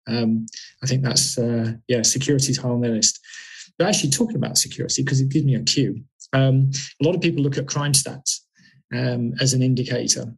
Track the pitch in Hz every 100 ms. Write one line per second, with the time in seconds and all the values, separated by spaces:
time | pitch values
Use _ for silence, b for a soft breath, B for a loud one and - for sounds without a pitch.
0 | - 117 113 113 113 B B B 131 131
1 | 135 - - - 117 117 113 - - 123
2 | 110 135 - 135 135 127 123 120 120 110
3 | - - B B B B B - 180 -
4 | 143 135 226 214 113 - 135 - - -
5 | 135 131 135 156 139 110 - 143 113 113
6 | - _ - 135 135 135 135 135 B -
7 | 151 180 170 143 139 139 - 147 143 139
8 | 127 135 - - _ b b b _ 120
9 | 127 120 120 135 131 127 131 127 - 123
10 | - 135 117